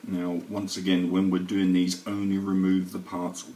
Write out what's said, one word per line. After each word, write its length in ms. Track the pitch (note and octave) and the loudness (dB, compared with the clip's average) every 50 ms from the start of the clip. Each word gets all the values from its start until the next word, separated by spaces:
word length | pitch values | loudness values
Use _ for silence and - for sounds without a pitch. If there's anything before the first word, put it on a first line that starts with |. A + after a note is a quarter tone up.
| - | -8
Now, 360 | - F#2+ F2+ F2 F2+ F2 E2+ - | -4 -4 -2 -2 -2 -4 -4 -6
once 300 | - G#2+ G#2 G2+ F#2+ - | -6 -6 -6 -6 -6 -6
again, 340 | F#2+ F#2 F#2+ F#2 F2+ F2+ F2 | -4 0 2 2 2 2 2
when 180 | F2+ F#2+ F#2+ F#2+ | 2 2 4 4
we're 100 | F2+ F2+ | 2 0
doing 340 | F2+ - G#2+ G2 F#2+ F#2 F2+ | 0 0 0 2 4 4 4
these, 340 | F2+ F2+ F2+ F#2 - - | 4 4 2 0 -4 -6
only 300 | G#2+ G2+ G2+ G2+ G2 G2 | -6 -4 -2 -2 0 0
remove 560 | G2 G2 G2 F#2+ F#2+ F#2 F#2+ F#2+ F#2+ F#2 - - | 0 0 0 2 2 4 4 4 2 2 -2 -6
the 60 | F#2 | -10
parts 440 | F#2 - F#2 F2 F2+ F2 F2 - - - E2+ | -10 -8 -6 -6 -6 -6 -6 -8 -14 -14 -16